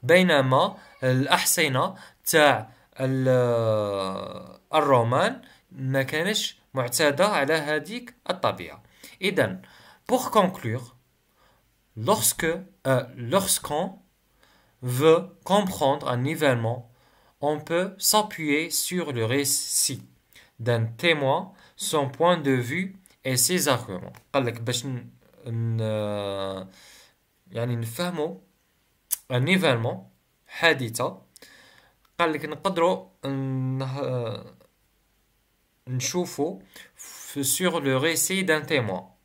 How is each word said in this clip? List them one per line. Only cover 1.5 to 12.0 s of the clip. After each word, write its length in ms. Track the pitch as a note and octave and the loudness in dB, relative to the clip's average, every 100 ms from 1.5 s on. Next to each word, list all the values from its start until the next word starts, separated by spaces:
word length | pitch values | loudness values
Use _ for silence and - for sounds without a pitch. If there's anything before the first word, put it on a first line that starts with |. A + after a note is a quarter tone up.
| - D#3 B2+ F3+ - - _ - | 2 2 2 -2 -4 -20 _ 0
تاع 440 | D#3+ D3 A2+ A2 - _ - | 6 6 4 -2 -18 _ -4
ال-، 260 | C3 C3 C3 | -2 0 2
آه، 1300 | B2+ B2 A#2 A2+ G#2+ G#2 G2 F#2+ F#2+ G2 G2 F#2 - _ | 4 4 2 2 2 0 -2 -4 -6 -10 -12 -16 -20 _
الرومان 680 | D#3 D3 B2+ A#2 C3 G3+ C4 - - _ | 0 6 6 6 2 0 -2 -16 -20 _
ما 320 | C3 C3 C3+ | -8 -2 -2
كانش 540 | C3 D#3 F3+ G#3+ - - _ | 0 -2 -2 -2 -4 -10 _
معتادة 540 | C3+ B2 - D3+ C3+ G3+ | -4 -4 2 2 4 2
على 260 | F#3 C#3 | 2 2
هذيك 640 | D#3+ D3 D3+ D3+ A#3+ A#3+ - - | 0 0 -4 -4 -12 -12 -18 -6
الطبيعة. 540 | F#3 A2+ F2 E2 D2 - _ - - | -2 -2 -4 -10 -14 -20 _ -20 -6
إذن، 400 | F#3+ F#3+ A2 F#2 - - - - - | -2 0 0 -2 -14 -20 -20 -20 -2
pour 100 | B3+ | -2
conclure, 760 | C4 A3 F#3 F#3 A2+ A#2+ - _ _ _ _ _ _ _ _ _ _ | 2 2 2 0 -6 -6 -8 _ _ _ _ _ _ _ _ _ _
lorsque, 480 | - | -6